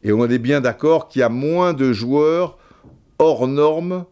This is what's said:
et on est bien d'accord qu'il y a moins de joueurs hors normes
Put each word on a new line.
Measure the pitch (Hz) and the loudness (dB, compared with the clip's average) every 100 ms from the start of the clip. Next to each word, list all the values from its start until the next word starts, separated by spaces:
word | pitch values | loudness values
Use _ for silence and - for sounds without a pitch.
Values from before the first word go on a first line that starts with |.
et | 107 | 0
on | 107 120 | 0 0
est | 123 | 0
bien | 120 143 | 0 0
d'accord | 127 110 151 160 - | -2 -2 0 0 0
qu'il | 135 | -2
y | |
a | 120 | 0
moins | 120 143 170 180 | 0 -4 0 0
de | 151 135 | 0 0
joueurs | 107 117 143 151 165 180 - _ _ - - _ _ | 0 -2 0 2 0 -4 -8 _ _ -20 -20 _ _
hors | 160 131 127 | 2 2 -2
normes | 139 151 156 175 180 175 | 2 0 0 -4 -8 -10